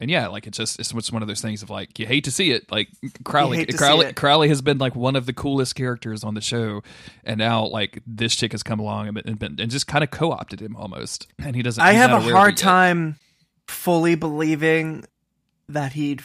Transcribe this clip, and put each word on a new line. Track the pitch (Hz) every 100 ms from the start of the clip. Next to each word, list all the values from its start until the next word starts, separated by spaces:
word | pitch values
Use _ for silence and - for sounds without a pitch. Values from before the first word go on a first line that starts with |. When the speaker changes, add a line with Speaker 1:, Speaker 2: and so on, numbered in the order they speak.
Speaker 1:
and | 123
yeah, | 170 107
like, | 104 107
it's | 104
just, | 110 -
it's, | 113
it's | 113 -
one | 117
of | 107
those | 101
things | 113 104
of, | 104
like, | 101 95 -
you | 107
hate | 143
to | 139
see | 123 185
it. | 117 -
Like, | 107 107 _ 131 -
Crowley, | - 143 135 123
Speaker 2:
You |
hate | 160
to | -
see |
Speaker 1:
Crowley, | 143 151 139
Speaker 2:
it. | -
Speaker 1:
Crowley | 143 151 151
has | 143
been, | 139 139
like, | 131 123
one | 127 135
of | 123
the |
coolest | 123 147 139 127
characters | - 127 120 113 107
on | 110
the | 107
show, | - 120 110 104 - - - -
and | - 110
now, | 110 117 110
like, | 110 98 101 -
this | 107 113 -
chick | 113
has | 110
come | - 107
along | 107 104 104
and, | 104 -
and, | 107
and, | 107 73
and | 113
just | 135 -
kinda | 147 156
co-opted | - 143 127 - -
him | 107 107
almost, | 95 69 60 - - -
and | 143 123
he |
doesn't, | 123 110
Speaker 2:
I | 170
Speaker 1:
he's | 214
Speaker 2:
have | 254
Speaker 1:
not | 190
Speaker 2:
a |
Speaker 1:
aware | 117
of | 185
Speaker 2:
hard | 202
Speaker 1:
it | -
yet. |
Speaker 2:
time | 190 185 180 175 160 151 _ _ _ _ -
fully | - - 170 170
believing | 165 160 147 160 156 160 160 160 156 - _ _ _ _ _ -
that | 147 139
he'd | 143 143 131